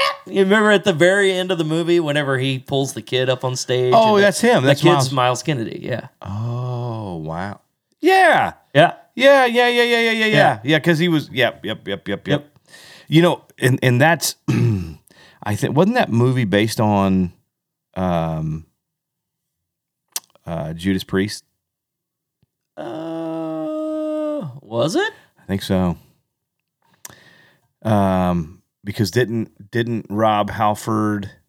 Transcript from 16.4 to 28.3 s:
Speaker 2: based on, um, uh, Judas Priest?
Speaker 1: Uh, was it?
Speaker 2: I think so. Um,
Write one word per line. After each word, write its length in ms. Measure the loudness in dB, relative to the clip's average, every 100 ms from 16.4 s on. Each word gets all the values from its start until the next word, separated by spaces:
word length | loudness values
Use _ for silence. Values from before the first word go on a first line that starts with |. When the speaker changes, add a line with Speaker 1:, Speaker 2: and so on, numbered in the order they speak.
| 0
Speaker 2:
based 340 | 2 0 0
on, 520 | 0 2 2 0 -2 -6 _ _ _ _ _ -6
um, 720 | -2 -2 -2 -4 -6 -8 -12 _ _ _ _ _ _ _ _ _ _ _ _ _ _ -18 -18 _ -10
uh, 280 | -8 -8
Judas 300 | -6 -2 -2
Priest? 400 | -2 -2 -2 -6 _ _ _ _ _ _ _ _ _ _ _ _ _ -14
Speaker 1:
Uh, 1700 | -12 -10 -10 -8 -8 -8 -6 -6 -6 -6 -6 -6 -6 -4 -4 -6 -8 -12
was 340 | -8 -4 -2 0
it? 180 | -4 -6 _ _
Speaker 2:
I 40 | -6
think 160 | -6
so. 360 | 0 0 0 -2 _ _ _ _ _ _ _ _ _ _ -20 -20 _ _ _ _ _ _
Um, 800 | 2 2 4 2 0